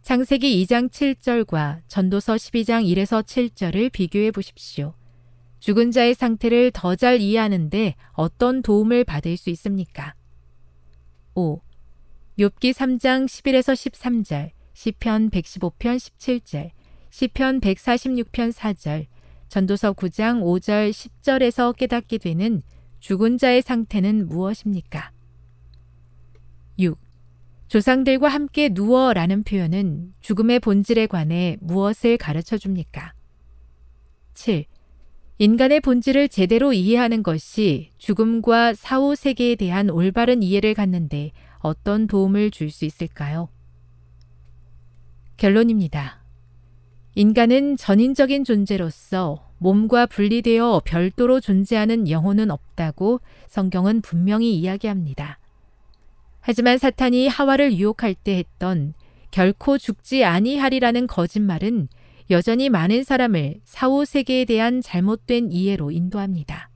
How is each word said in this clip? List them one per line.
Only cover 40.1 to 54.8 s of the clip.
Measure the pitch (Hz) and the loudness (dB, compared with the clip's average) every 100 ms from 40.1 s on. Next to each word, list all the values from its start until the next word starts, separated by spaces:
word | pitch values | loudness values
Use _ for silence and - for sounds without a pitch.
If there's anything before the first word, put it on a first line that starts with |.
| 196 233 247 | 2 2 2
이해를 | 190 202 214 | 2 2 0
갖는데 | 214 202 180 156 143 147 - - - | 0 0 0 -4 -6 -8 -14 -20 -8
어떤 | 156 156 - 208 220 | -6 -4 -2 0 0
도움을 | 202 190 202 214 | 2 2 2 0
줄 | - 151 | -2 -8
수 | - | -6
있을까요? | 156 - 165 - 143 156 170 - - - - - - - - - - - - - - - - - - - | -8 -6 -10 -8 -6 -6 -8 -12 -20 -20 -20 -20 -20 -20 -20 -20 -20 -20 -20 -20 -20 -20 -20 -20 -20 0
결론입니다. | 202 202 233 220 170 147 135 - - - - - - - _ - - | 2 4 4 2 -2 -4 -8 -12 -20 -20 -20 -20 -20 -20 _ -20 -10
인간은 | - 208 220 233 254 285 277 | 2 4 6 4 4 2 -2
전인적인 | - 202 247 269 269 277 | 2 4 4 2 2 2
존재로서 | 269 214 196 196 170 - - 185 175 147 - - | 0 0 0 -2 -4 -8 -6 -4 -4 -6 -12 -4
몸과 | 180 196 220 240 240 | 2 2 4 2 2
분리되어 | - 208 233 240 226 233 208 | 0 0 2 2 2 4 2
별도로 | - 170 180 - 247 262 | 0 0 0 0 2 2
존재하는 | - 190 196 220 220 226 190 | 2 0 2 0 0 0 0
영혼은 | 160 170 202 220 | 0 0 2 0
없다고 | 147 - - 165 - 190 247 - - - | -2 -8 -6 -6 -2 -2 -2 -6 -20 -10
성경은 | - 190 180 190 226 | -4 -2 0 2 0
분명히 | 202 170 185 214 233 190 | -2 -2 0 2 0 0
이야기합니다. | 180 196 | -2 -4